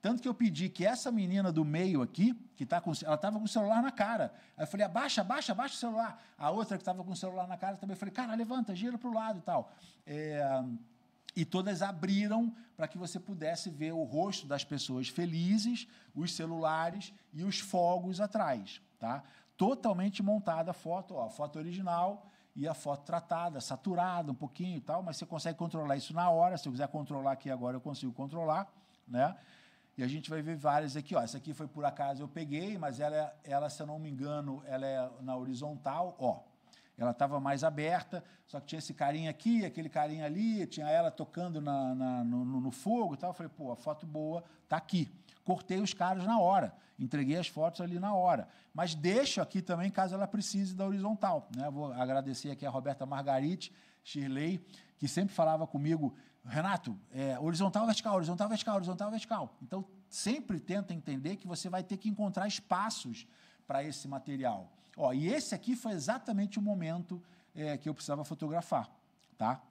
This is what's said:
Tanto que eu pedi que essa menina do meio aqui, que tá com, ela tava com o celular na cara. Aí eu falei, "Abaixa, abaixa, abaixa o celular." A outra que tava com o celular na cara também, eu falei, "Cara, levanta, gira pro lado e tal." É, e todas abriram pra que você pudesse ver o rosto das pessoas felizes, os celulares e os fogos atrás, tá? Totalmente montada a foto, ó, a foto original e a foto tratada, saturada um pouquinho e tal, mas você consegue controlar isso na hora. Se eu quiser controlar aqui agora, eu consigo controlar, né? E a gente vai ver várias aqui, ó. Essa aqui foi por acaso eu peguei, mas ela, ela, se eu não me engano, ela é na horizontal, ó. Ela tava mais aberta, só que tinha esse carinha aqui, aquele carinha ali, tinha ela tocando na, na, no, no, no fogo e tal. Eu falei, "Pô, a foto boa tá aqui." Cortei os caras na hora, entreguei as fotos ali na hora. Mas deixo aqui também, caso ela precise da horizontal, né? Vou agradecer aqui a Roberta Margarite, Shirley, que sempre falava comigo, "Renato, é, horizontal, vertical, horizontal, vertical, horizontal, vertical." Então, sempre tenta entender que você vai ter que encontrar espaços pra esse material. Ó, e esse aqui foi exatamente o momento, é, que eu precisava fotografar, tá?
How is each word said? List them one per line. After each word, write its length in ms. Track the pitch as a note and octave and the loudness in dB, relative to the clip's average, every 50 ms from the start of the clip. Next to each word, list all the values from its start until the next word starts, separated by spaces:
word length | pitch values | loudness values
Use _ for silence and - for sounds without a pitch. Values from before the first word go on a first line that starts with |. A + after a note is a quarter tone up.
| - | 2
Tanto 200 | F#3+ A#3+ A#3+ - | 2 0 2 0
que 60 | C4 | -2
eu 60 | A#3 | 2
pedi 340 | - A#3+ A3 D#3+ C#3+ F3+ F#3 | 4 4 4 4 4 -2 -2
que 160 | - - E3 | 0 2 2
essa 280 | G3+ B3 B3 - - A#3+ | 2 2 2 -2 0 0
menina 400 | A3 G3 F3+ F#3 G3 F#3+ F#3 E3 | 2 2 2 2 2 2 4 4
do 120 | D#3 D#3 | 4 4
meio 360 | D3 D3 D#3+ F#3 F#3+ F3 C#3+ B2 | 4 4 2 2 4 4 4 2
aqui, 320 | - - - F#3 B3 B3 A#3 - - _ | 2 4 4 4 4 4 2 -6 -20 _
que 80 | - C#3 | -8 -2
tá 160 | A#2 - F3 | 0 0 0
com, 100 | - F#3 D#3 - E3 | 2 0 -4 -2 2
ela 140 | D#3 D3+ D3+ | 0 2 2
tava 200 | F3 G3+ G#3+ G#3+ | 2 0 0 0
com 60 | A3 | -2
o 40 | G#3 | 0
celular 340 | - A3 G#3 G3+ A3 A3+ A#3+ | 2 2 4 4 4 4 4
na 100 | C#4 - | 2 2
cara. 400 | - G3+ G#3 A#3 G#3 D3+ A#2 - - - - _ | 0 0 2 2 0 0 -2 -4 -10 -20 -20 _
Aí 80 | - D#3 | -8 -6
eu 20 | |
falei, 180 | D3 - G3 G#3 | -4 0 0 0
"Abaixa, 360 | F#3 E3+ A3+ C#4 C#4+ - - | 2 2 0 0 0 2 0
abaixa, 320 | F#3 F3+ B3 D4+ - - G3+ | 2 2 0 -2 0 -2 -2
abaixa 220 | F#3+ B3+ C#4 - | -2 -2 -4 -4
o 40 | - | -4
celular." 420 | - A#3 A3 A3 A3+ G#3+ - - - - - | -4 -2 0 0 -2 -2 -4 -10 -18 -20 -12
A 140 | - D3 D3 | -2 0 0
outra 260 | F3 G#3+ A3+ - G3 F3+ | 2 2 0 -2 -2 -4
que 40 | - | -2
tava 220 | F#3+ F#3 F#3 F3 | -2 -2 -2 -4
com 80 | F#3 F#3 | -6 -6
o 40 | |
celular 300 | - - F#3 F3+ F#3 F3+ | -6 -6 -6 -4 -4 -4
na 100 | F3+ F#3 | -4 -4
cara 200 | F3+ F#3+ G3 G3+ | -4 -4 -4 -4
também, 180 | F#3+ - G3 F#3+ | -4 -6 -8 -6
eu 40 | F#3 | -6
falei, 140 | - G3 F#3+ | -6 -6 -4
"Cara, 220 | - B3+ A#3 A3 | -4 -4 -2 -2
levanta, 400 | A3+ A#3 G#3+ B3+ C4 A#3 G#3 F#3+ | -2 -2 -2 0 -2 -2 -2 -2
gira 240 | F3 G#3 A#3+ B3 A3 | -4 -2 -4 -4 -4
pro 140 | A#3+ B3 A3+ | -4 -2 -2
lado 260 | A3 A3 A3 G#3+ F3+ | 0 0 -2 -4 -4
e 40 | D#3 | -2
tal." 280 | - F3 C3+ A2+ - - - - - - _ _ | 0 0 0 0 -2 -12 -20 -20 -20 -20 _ _
É, 600 | - D3 D3+ D#3 D#3 D3+ D3 C#3+ C3+ C3+ C3 B2+ B2+ A#2+ A2+ - - _ _ _ _ _ _ _ - - | -10 -8 -6 -6 -4 -2 0 2 2 2 2 0 -2 -6 -8 -10 -14 _ _ _ _ _ _ _ -8 -2
e 80 | F#3 D#3+ | -2 -2
todas 360 | - - F#3 F#3 G3+ G3 D#3+ | 0 0 0 0 0 0 0
abriram 720 | F#3+ G3 G3+ D#3+ D#3 F#3+ G3 G3 G#3 G#3 G#3+ A3+ A#3 A#3 A3+ - - - _ | -2 -2 -2 -2 0 2 4 4 4 4 2 2 2 0 -2 -6 -18 -20 _
pra 120 | - D#3+ D#3 | -6 -6 -6
que 100 | - F3+ | -4 -8
você 220 | F3+ E3 - G3 | -8 -6 -6 -8
pudesse 500 | - - G3 E3+ D#3 D#3 E3+ D#3+ - F#3+ | -8 -8 -8 -4 -2 -2 -2 -2 -4 -6
ver 220 | D#3+ C#3+ D#3 D#3+ E3 | -4 -4 -4 -2 0
o 100 | E3 D#3+ | -2 -2
rosto 460 | B2 B2 D3+ F3 G3+ F#3+ - - C#3 | 0 2 0 0 0 0 -4 -4 -2
das 160 | C#3+ C#3 C#3 | -4 -4 -2
pessoas 440 | - D3 C#3 - - B2+ B2+ B2+ B2 | -4 -4 -4 -2 -2 -2 -2 -2 -2
felizes, 760 | - - F3 E3+ E3 E3 E3+ F3+ G#3 A3 G#3 A#3 B3 - - - - - - - _ | -2 -2 -2 0 0 2 4 4 4 4 4 2 0 -2 -4 -10 -16 -20 -20 -12 _
os 200 | - E3 F3 - | -4 -4 -2 -2
celulares 800 | - D#3+ E3 E3 E3 D#3+ D#3 D#3 D#3+ E3 E3+ F3 G#3 F#3+ - - - _ _ - | -4 -4 -4 -2 0 2 2 2 4 2 0 -2 -4 -10 -10 -14 -20 _ _ -10
e 120 | D3+ F3 | -4 -2
os 160 | G3 F#3+ - | -2 -2 -2
fogos 600 | - - - F3+ F3 F3 F3+ F3+ F3 F#3 F#3 F3 | -4 0 2 4 6 6 4 4 0 -2 -2 -2
atrás, 600 | G#3 G3+ - A3 G3 D#3+ B2+ A2+ F#2+ F#2+ - - _ _ _ _ | -2 0 2 4 6 6 4 4 0 -6 -12 -16 _ _ _ _
tá? 240 | - A2+ B2 C#3+ - - - - - _ _ | -2 -2 -2 -2 -4 -10 -20 -20 -20 _ _
Totalmente 680 | - F#3 G#3+ C4+ C4 - A#3 G3 F3+ F#3 G#3 G3 - G#3 | 4 6 6 6 6 4 2 4 4 2 0 2 2 2
montada 500 | G3 G#3 G#3+ G3+ - E3 D#3+ E3 F3 E3 | 4 4 4 4 2 2 2 2 0 -2
a 20 | |
foto, 400 | - - E3 E3+ F#3 F#3 - F#3 | -6 -4 -4 -4 -4 -4 -6 -4
ó, 120 | C#3+ A#2 | -4 -4
a 40 | G#2+ | -4
foto 280 | - - D3 D3 D3 D#3 | -4 -6 -6 -6 -4 -6
original 680 | D#3 E3+ F3 F#3+ F#3+ F3+ E3+ E3+ F3 F#3+ G3+ G#3 - - _ _ _ _ _ | -6 -6 -4 -4 -2 0 2 2 2 2 0 -4 -10 -20 _ _ _ _ _
e 100 | - C#3 | -4 -4
a 80 | D#3+ D#3 | -4 -4
foto 300 | - - D3 C#3+ C#3+ - | -4 -2 -4 -4 -4 -4
tratada, 560 | - E3+ E3+ E3+ - E3+ E3 E3+ F3 D#3 C3+ | -4 -4 -4 0 0 -2 0 0 -2 -4 -4
saturada 720 | A#2+ - A#3+ A3+ - G3+ F3+ F3 F3 F#3 F3+ F3 E3+ D3 C3 | -6 -6 -6 -4 -2 -2 2 2 2 2 2 0 -2 -2 -4
um 20 | |
pouquinho 440 | - D3+ C3 - - F3 F#3 F3+ D3 | -4 -6 -10 -6 -6 -6 -4 -4 -6
e 20 | |
tal, 220 | - - D3+ F3 - | -4 -2 -2 -2 -2
mas 160 | E3+ D3+ - | -4 -6 -6
você 80 | E3+ | -8
consegue 320 | - F3+ D#3 - E3 D#3+ - | -6 -6 -4 -4 -4 -4 -2
controlar 380 | E3+ E3 D3+ D#3+ D3+ C#3+ C#3 | -4 -4 -2 -2 0 2 0
isso 180 | C#3+ - - D#3 | 0 0 -4 0
na 160 | E3 F3 F3+ | 2 6 6
hora. 260 | E3+ E3 E3+ F3+ F#3 | 8 8 8 6 4
Se 100 | D#3+ - | 2 -4
eu 60 | C#3+ B2+ | -4 -2
quiser 160 | B2 C#3+ C#3 | -2 -2 -2
controlar 440 | - D#3 D3 - D3 C#3 C3+ C#3 C3+ | -2 -4 -6 -4 -4 0 0 0 0
aqui 180 | C3 - C#3+ | 0 -2 -4
agora, 260 | C3 B2 B2 B2 B2+ | -4 -2 -2 -2 -2
eu 40 | C3 | -4
consigo 320 | B2 D3+ C#3 A#2 - B2+ A#2+ | -6 -6 -8 -4 -4 -6 -4
controlar, 540 | - C3+ C#3 D3+ E3+ E3 D#3 D3+ F3 G3+ - _ - _ _ _ _ _ | -4 -8 -6 -4 -2 0 2 2 2 0 -4 _ -20 _ _ _ _ _
né? 300 | - A#2+ B2 C3+ D#3 F#3+ - - - - - - - _ _ _ _ _ | -4 2 4 4 4 2 -2 -14 -20 -20 -20 -20 -20 _ _ _ _ _
E 60 | - B2+ | -4 -2
a 60 | B2+ | -2
gente 220 | C#3 D#3 C#3+ - | -2 -4 -6 -6
vai 100 | D#3 D#3+ | -6 -4
ver 160 | D3 D#3 E3 | -4 -4 -6
várias 400 | D3+ C#3 D3 C#3+ D3+ D#3 C#3+ C3 | 0 2 4 4 4 2 0 -4
aqui, 180 | D3+ C#3+ - G3 | -6 -6 0 0
ó. 60 | D3 | 0
Essa 160 | A#2+ A2+ - | 0 0 -6
aqui 160 | C3+ - D#3+ D3 | -8 -8 -10 -10
foi 160 | - D#3 C3+ | -8 -10 -10
por 160 | - D3+ D3 | -8 0 0
acaso 380 | C#3+ C#3 - C#3+ C#3 C#3 C3 D3 | 0 0 0 -2 -2 -2 -4 -6
eu 60 | C#3+ | -8
peguei, 500 | C#3+ E3 E3 D3 C#3+ D3+ F3 G3+ G#3+ F#3 | -8 -8 -6 -4 -4 -4 -4 -4 -6 -4
mas 200 | D#3+ C#3+ B2+ B2+ | -4 -4 -4 -2
ela, 340 | D3 D3 D3+ D3+ D3+ D3+ D3+ - _ | -2 0 0 0 -2 -2 -6 -14 _
ela, 240 | D3 C#3 C#3+ D3 D3 | -2 0 0 0 0
se 120 | C#3+ - | -4 -6
eu 60 | D#3+ | -8
não 120 | D3 D3+ D#3 | -8 -6 -8
me 120 | D#3 D#3 | -8 -8
engano, 520 | C#3+ B2+ C3+ C#3+ D3 D3 D3 C#3+ C3+ C3 B2+ | -6 -4 -4 -2 -2 -2 -2 -4 -6 -6 -6
ela 200 | C3+ C3 C3 C3+ | -4 -4 -2 -2
é 240 | C3+ C3+ C3 B2+ B2+ A#2+ B2 | 0 0 0 -2 -2 -4 -10
na 160 | C3 C3 C3 | -6 -6 -4
horizontal, 800 | B2+ B2+ B2+ C3 A#2+ C#3+ D3 D3+ - - C3+ C#3 D#3+ F3+ F3+ E3+ - | -4 -4 -4 -4 -4 -6 -6 -8 -4 -4 -4 0 0 -2 -2 -2 0
ó. 220 | C3+ B2 - - - _ _ _ _ _ - - - _ _ | 0 0 0 0 -6 _ _ _ _ _ -20 -20 -20 _ _
Ela 180 | - A#2+ B2 A#2 | -2 0 0 2
tava 260 | - C#3+ C#3 C#3+ C#3+ | 2 2 2 2 0
mais 240 | C3+ C#3 C#3+ C3+ C#3+ | 0 0 0 2 2
aberta, 580 | D#3+ D#3 D3 D3+ D#3 F3 F3 - - - E3+ - - - - _ | 0 0 2 0 2 0 0 0 -4 -10 -10 -10 -12 -20 -20 _
só 140 | _ - C#3+ | _ -12 -12
que 60 | - | -8
tinha 120 | - - D#3+ | -8 -8 -8
esse 140 | D3+ - D#3 | -8 -10 -4
carinha 380 | - D3 C#3 C#3+ D#3 D#3+ D#3+ | 0 0 0 2 0 -2 -4
aqui, 340 | D3 - - A3+ A#3 A3+ G3+ | -4 0 2 4 4 6 4
aquele 240 | E3+ - - D#3+ D3+ | 2 -2 -6 -8 -4
carinha 380 | - D#3+ D3+ D3+ D3+ D#3+ D#3 | 0 0 0 0 0 -4 -4
ali, 400 | D3 D3+ F#3 G#3+ A3+ A3 G#3 F3 | -2 0 0 2 2 2 0 -2
tinha 200 | - - - D3+ | -4 -4 -4 0
ela 240 | D3+ D#3 E3 E3+ D#3+ | 4 6 6 6 4
tocando 480 | D#3 - D#3 - - E3+ F3 F3+ E3 D#3 | 2 -2 -8 -6 -4 -4 -4 -2 -2 -2
na, 360 | D3 D3 C#3 C#3 C3+ B2+ C3 | -2 0 0 2 2 0 0
na, 300 | C3 C3 B2+ B2+ B2 A#2+ | 0 0 0 0 2 2
no, 200 | A#2 A#2+ B2 B2+ | 2 2 2 0
no, 160 | B2 C3+ C3 | 2 0 0
no 100 | B2+ C3 | 0 0
fogo 440 | B2+ - - G3 A3+ B3 A3+ F3+ C#3+ | -4 -2 0 0 2 2 2 0 -2
e 20 | |
tal. 140 | C3+ - F3+ | -4 -4 -6
Eu 40 | F3 | -4
falei, 160 | - E3+ D3+ - | -6 -10 -12 -10
"Pô, 160 | - D3+ B2+ A#2+ | -10 -6 -6 -6
a 40 | |
foto 300 | - - D#3 D3+ D3+ - | -6 -4 -6 -6 -6 -8
boa 380 | E3 D3+ D#3 D3+ D#3 E3 E3+ E3 - - - _ _ | -8 -6 -4 -4 -2 -4 -4 -6 -10 -20 -20 _ _
tá 80 | D3+ | -2
aqui." 340 | D#3+ D#3+ - - F3+ D3 - - - - - - _ _ | -2 0 0 2 2 2 0 -4 -18 -20 -20 -20 _ _
Cortei 380 | - F#3 E3+ - - F3+ F#3+ | 0 0 0 0 -2 0 0
os 140 | G#3 F#3+ - | 0 0 0
caras 300 | - F3 F3+ F#3+ F#3+ F3+ | 0 2 2 2 2 2
na 140 | G3+ A#3 A3+ | 4 4 6
hora, 360 | F#3 F3 G3 F#3+ D3 G2+ - - - _ _ - | 8 8 8 6 4 2 -4 -8 -20 _ _ -6
entreguei 400 | C3+ B2 - D3 C#3 C3 D3+ F3 | -4 -2 0 2 2 2 2 2
as 100 | F3 - | 0 -4
fotos 320 | - D3+ D#3 E3+ E3+ - | -2 0 0 0 0 -2
ali 180 | F3+ F3 F3 F3 | -6 -4 -4 -2
na 160 | F#3 G3+ G#3 | -2 2 2
hora. 320 | F#3+ F3+ F3+ E3 B2 F#2 - - - - _ _ | 4 6 6 4 4 2 -6 -12 -20 -20 _ _
Mas 200 | - F3 F3 D#3+ | -2 0 0 0
deixo 460 | D#3 D3 F3 G3 A#3+ C#4+ C#4 - G#3 | 2 2 4 6 6 4 4 2 0
aqui 220 | E3 - - G3 F3+ | -2 0 0 -4 0
também, 280 | - F3+ E3+ F3 G3 | 0 -2 0 0 0
caso 240 | F#3+ - F#3+ F#3 F3+ | 2 2 2 2 2
ela 140 | G3 G3+ G3 | -2 -2 0
precise 460 | - G#3 G3+ - - G3 G3 F#3 F#3 | 0 -2 -2 0 0 0 0 0 0
da 120 | F#3 G3 | -2 -2
horizontal, 600 | G3 G3+ G3 F#3+ G#3 A3 G#3 - G3+ F3 D3+ - - A2+ | 0 0 0 0 0 0 2 2 2 2 0 0 -4 -6
né? 140 | B2 C3+ D3 | -4 -4 -4
Vou 200 | C#3 C#3+ D3+ C#3+ | -2 -4 -4 -4
agradecer 600 | B2 B2 B2+ B2+ C3 C3+ C3+ C#3 C3 A#2+ - D3 | -2 -2 0 2 2 0 0 0 -6 -6 -6 -8
aqui 160 | C#3 C#3 C#3+ | -8 -4 -6
a 40 | C#3 | -4
Roberta 360 | A#2+ C3+ B2 C#3+ C3+ - C3+ | -4 -2 -2 -2 -4 -4 -4
Margarite, 640 | C3+ C#3 C3+ C#3 C#3 C3+ C3 C3+ D3+ F#3 - - - - - - - _ _ _ | -6 -4 -4 0 2 2 2 2 2 -2 -2 -6 -12 -14 -18 -20 -20 _ _ _
Shirley, 580 | - - D3 C#3 C3+ C3 C3+ D3+ E3 F#3+ F3+ - - - - - - _ _ | -10 -6 -6 -4 -2 -2 -2 0 0 -2 -2 -6 -10 -20 -20 -20 -20 _ _
que 100 | - C#3 | -4 -2
sempre 260 | - F3 G3 G3 - | 0 0 0 0 2
falava 320 | - E3 D#3+ D#3+ D#3+ D#3+ | 4 4 4 4 2 0
comigo, 480 | D#3 - C#3 C#3+ D3+ E3 E3 D3 C3 - - - - _ _ _ | -2 -2 0 2 2 2 2 2 0 -2 -4 -20 -20 _ _ _
"Renato, 500 | B2 A2+ D3 D#3+ F#3+ G3 E3+ - B2+ G#2+ F#2+ - - | -4 -2 0 0 2 0 0 -2 -6 -8 -8 -10 -12
é, 280 | - C3 C3+ C3+ C3 B2 | -6 -4 -2 -2 -2 0
horizontal, 460 | D3 D#3+ E3+ D#3+ G3 G3 E3+ G#3 A3 | 0 0 0 2 2 2 2 2 2
vertical, 280 | A3+ G#3+ - - A3 G3+ | 4 2 2 2 2 2
horizontal, 320 | F#3+ E3+ D#3 F3+ E3+ G#3 | 2 2 0 0 0 0
vertical, 300 | G#3+ A3+ G#3 - - G#3+ | 0 0 -2 0 0 0
horizontal, 340 | G3 F3+ F3 F#3 E3+ G3+ G#3 | 0 0 -2 -4 -2 -4 -4
vertical." 460 | A3 A3 - - A#3 G3+ D3+ A#2 - - - | -4 -6 -4 -4 -4 -4 -4 -6 -10 -16 -12
Então, 240 | A#2 - G3 F#3+ - - - - _ | -8 -6 -6 -6 -8 -14 -20 -20 _
sempre 500 | - - - G3 A#3+ D4+ - - G3 D#3 | -10 -4 0 0 0 0 0 -2 -4 -4
tenta 320 | - - F3 G3+ G3 - F3 | -2 -2 -2 -2 -2 -2 -6
entender 440 | E3 C#3+ - C#3+ C3+ C3+ D#3+ G3 | -6 -4 -4 -4 -4 -2 -4 -4
que 100 | G3 - | -4 -6
você 240 | F#3 F3 D#3 - F#3 | -8 -6 -6 -4 -4
vai 120 | F3+ F#3 F#3 | -4 -4 -2
ter 140 | - G3+ | -4 -6
que 140 | F#3+ - A3 | -2 -2 -2
encontrar 360 | G#3 G3 G#3+ G3 F#3+ - F#3+ | 0 2 0 0 0 0 -2
espaços 800 | G#3 G3 - - - F3+ F3+ G3+ A3+ A3 - - B2+ A2+ - - - - - - - - _ _ | -2 -2 -4 0 0 0 2 2 0 -2 -4 -6 -8 -8 -10 -12 -20 -20 -20 -20 -20 -20 _ _
pra 160 | _ C3+ C3+ C#3+ | _ 0 0 0
esse 240 | D3+ C#3+ - - | 0 -6 -8 -8
material. 640 | C#3+ C#3 C3+ - D3 C#3 C3+ C3 B2 A2 G2 F#2 - - _ _ _ - | -6 -8 -8 -6 -6 -4 0 0 0 0 0 -6 -12 -18 _ _ _ -4
Ó, 180 | - D3 C3 C3 | 2 2 4 4
e 140 | - D3+ F3 | 4 2 2
esse 260 | A#3+ D4+ - - G#3 | 2 2 0 -2 -4
aqui 200 | F3 - A#3+ B3+ | -4 0 0 -2
foi 180 | A#3+ - A3+ G#3 | 0 0 -4 -4
exatamente 640 | E3+ C3 D3+ A#3 - - - A3 G3 G#3 G3 - A3 | -2 0 0 -2 -2 0 0 0 2 2 0 0 0
o 40 | G3+ | 0
momento, 600 | G#3 G#3 F#3+ E3 D#3+ E3 F3 E3+ - F#3 F3 F3 - - - _ _ _ | 0 0 0 0 -2 -2 -4 -4 -6 -8 -10 -10 -16 -20 -20 _ _ _
é, 240 | D#3 D3+ D3+ D3 C3+ | -6 -4 -4 -4 -4
que 100 | - D#3 | -4 -4
eu 60 | D3+ | -6
precisava 280 | - - - C#3+ D3 D3 | -4 -4 -4 -4 -4 -2
fotografar, 680 | - D#3+ C#3 D#3+ D3+ D#3 E3+ E3+ - - C3+ A2 - - _ _ _ _ _ _ _ - _ | -6 -6 -6 -4 -2 -2 -2 -2 0 0 0 0 -2 -12 _ _ _ _ _ _ _ -6 _
tá? 240 | G#2+ A2 C3 - - - | 0 0 0 0 -6 -20